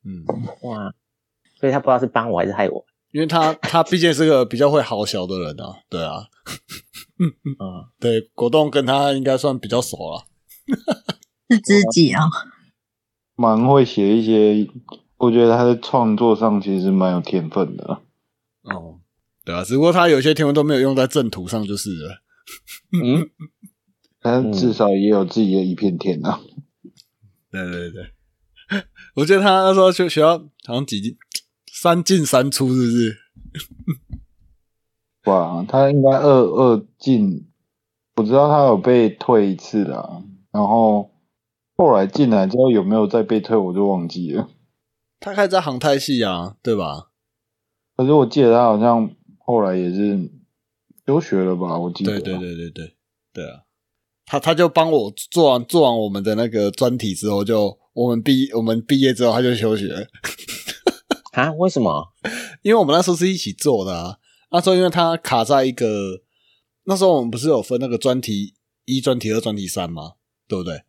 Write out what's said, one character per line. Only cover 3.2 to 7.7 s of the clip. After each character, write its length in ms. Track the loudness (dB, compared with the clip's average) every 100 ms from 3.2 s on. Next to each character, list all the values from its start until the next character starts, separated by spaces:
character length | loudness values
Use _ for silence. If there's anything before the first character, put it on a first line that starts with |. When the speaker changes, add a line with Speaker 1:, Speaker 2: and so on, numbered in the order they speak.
| -2
Speaker 1:
他， 260 | 0 0 -2
他 280 | -2 0
毕 160 | 0 2
竟 140 | 2
是 120 | 2 2
个 200 | 4 2
比 100 | 0
较 140 | 2
会 100 | 2
好 240 | -2 -4 -4
小 220 | -6 -6
的 100 | -6
人 200 | -8 -12
啊， 200 | -16 -18 _
对 120 | -10
啊。 280 | -8 -10 -14 _ -18 -18 _ -20 _ -20 -20 _
Speaker 2:
嗯。 140 | -4 -4 -12 -10 -12